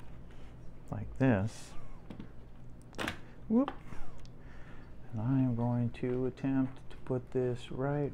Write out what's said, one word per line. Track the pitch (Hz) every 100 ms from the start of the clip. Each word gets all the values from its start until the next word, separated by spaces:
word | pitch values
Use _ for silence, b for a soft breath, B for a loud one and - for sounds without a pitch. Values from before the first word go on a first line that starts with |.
| B B - - - - - - -
like | 107 104 -
this. | 131 101 107 - - - B B B - - - - - - - - - - B B B -
Whoop. | 220 285 - B B B B B - B B B B B B -
And | 110
I | 117 135
am | 131
going | 113 120 120 117
to | - 127 123 127
attempt | - 135 135 131 - -
to | -
put | - 127 -
this | 131 123 120 -
right | 127 135 147 139